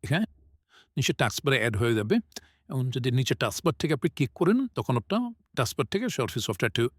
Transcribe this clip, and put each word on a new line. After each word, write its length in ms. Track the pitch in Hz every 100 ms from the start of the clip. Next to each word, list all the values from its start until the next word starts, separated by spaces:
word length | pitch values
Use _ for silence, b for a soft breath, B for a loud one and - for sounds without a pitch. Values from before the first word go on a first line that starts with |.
এখানে 220 | - 165 220 _ _ _ _ b b -
নিচে 160 | 127
টাস্কবারে 440 | 156 147 - 143 131
অ্যাড 180 | 113 104
হয়ে 180 | 120 110
যাবে। 200 | 104 220 - B B B B
এবং 200 | 135 127
যদি 220 | 127 127
নিচে 240 | 127 131 -
টাস্কবার 380 | 113 - 170 -
থেকে 140 | 156
আপনি 160 | 156 165
ক্লিক 220 | - 139 -
করেন, 320 | 175 233 262
তখন 300 | - - 123
আপনার 340 | - 208 240 233 _ -
টাস্কবার 300 | 120 - 131
থেকে 180 | 196 240
সরাসরি 320 | - 113 -
সফটওয়্যারটি 420 | - 107 120 - 120